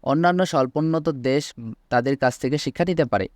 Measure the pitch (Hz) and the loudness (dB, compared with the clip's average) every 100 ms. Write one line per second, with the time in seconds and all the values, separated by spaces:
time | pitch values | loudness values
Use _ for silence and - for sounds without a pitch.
0 | - 143 170 180 185 156 131 151 160 165 | 0 2 2 2 2 2 0 0 0 0
1 | 160 139 123 139 147 - 113 110 _ 123 | -2 -2 0 0 -2 -12 -14 -14 _ 0
2 | 123 139 127 - 131 147 - - 175 165 | 2 0 0 0 -2 -2 -4 -2 -2 2
3 | 135 101 95 | 2 0 -2